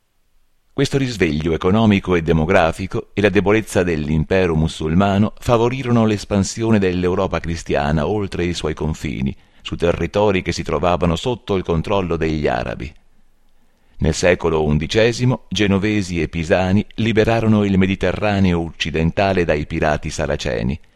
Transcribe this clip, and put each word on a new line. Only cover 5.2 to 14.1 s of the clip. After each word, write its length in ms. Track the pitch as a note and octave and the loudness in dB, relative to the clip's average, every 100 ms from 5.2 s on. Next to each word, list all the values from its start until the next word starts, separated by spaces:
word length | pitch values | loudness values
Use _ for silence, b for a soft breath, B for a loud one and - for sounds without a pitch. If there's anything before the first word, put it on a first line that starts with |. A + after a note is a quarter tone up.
| G#2+ - | 0 -2
favorirono 640 | - A#2 A#2+ C3 B2 A#2+ | 0 2 2 -2 0 2
l'espansione 760 | A2 G#2 - G#2 F#2 - A2+ G#2+ | 2 0 -2 -2 -2 -2 0 2
dell'Europa 600 | F#2+ F2+ F2 F#2+ F#2 E2 | 2 0 0 0 -2 -4
cristiana 680 | D#2+ E2 - D2 C#2+ D#2 D2+ | -4 -8 -2 -2 0 0 0
oltre 360 | G#2 G2 E2+ | -2 -4 -4
i 120 | F2 E2+ | -4 -4
suoi 180 | D#2 | -6
confini, 600 | D#2 D#2 D#2 D2+ A#1 C2 - b b | -4 -6 -6 -6 -4 -6 -6 b b
su 140 | - D#2 | -12 -2
territori 680 | E2+ D#2+ E2+ G2+ G#2 F#2 | 0 0 -2 0 2 2
che 100 | F2 | -2
si 120 | E2+ | -6
trovavano 520 | D2+ D2+ F2 F2 F2 E2 | -4 -2 0 0 0 0
sotto 400 | B2+ A#2+ - F#2+ | -4 -6 -4 -2
il 80 | |
controllo 520 | F2 E2 D#2 G2+ F2 E2 | 0 -2 0 -2 -2 -2
degli 320 | D#2+ D#2 D2 | -2 -2 -2
arabi. 440 | B1 B1 A1+ B1 - _ _ _ _ _ _ _ _ _ - | -2 -4 -8 -12 -14 _ _ _ _ _ _ _ _ _ -2
Nel 180 | D#2 | -2